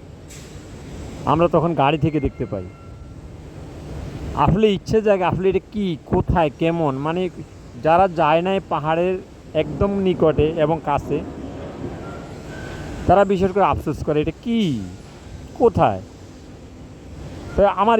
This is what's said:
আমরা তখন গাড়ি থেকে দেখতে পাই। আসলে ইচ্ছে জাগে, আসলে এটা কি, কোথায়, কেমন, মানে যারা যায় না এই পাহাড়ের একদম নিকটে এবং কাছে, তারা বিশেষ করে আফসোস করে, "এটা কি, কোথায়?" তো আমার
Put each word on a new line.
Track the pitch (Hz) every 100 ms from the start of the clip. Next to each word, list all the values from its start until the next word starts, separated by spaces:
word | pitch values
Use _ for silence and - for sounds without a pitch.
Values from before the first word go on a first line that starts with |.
| - - - - - - - - - - - - -
আমরা | 151 170 165
তখন | 170 151
গাড়ি | 139 156 156
থেকে | 151 131
দেখতে | - 127
পাই। | 98 90 - - - - - - - - - - - - - - - - -
আসলে | 247 196 220 190
ইচ্ছে | - 220 214
জাগে, | 196 170
আসলে | 156 190
এটা | 185 -
কি, | 214 190 156 -
কোথায়, | 185 - 175 156 -
কেমন, | 165 170 151 131 156
মানে | 175 180 - 151 - - 120 151
যারা | 175 196 165
যায় | 151 165 185
না | 190
এই | -
পাহাড়ের | 160 156 165 180 185 - - - 156
একদম | 151 143 202 196 190
নিকটে | 175 160 143 151 165
এবং | 151 160 147
কাছে, | 139 - 147 196 - - - - - - - - - - - - - - - - - -
তারা | 185 196
বিশেষ | 185 190 196
করে | 170
আফসোস | 131 160 139 -
করে, | 151
"এটা | 156 - 233
কি, | 233 185 117 90 98 - - - - - -
কোথায়?" | 233 170 135 95 - - - - - - - - - - - - - - - -
তো | 196 180
আমার | 208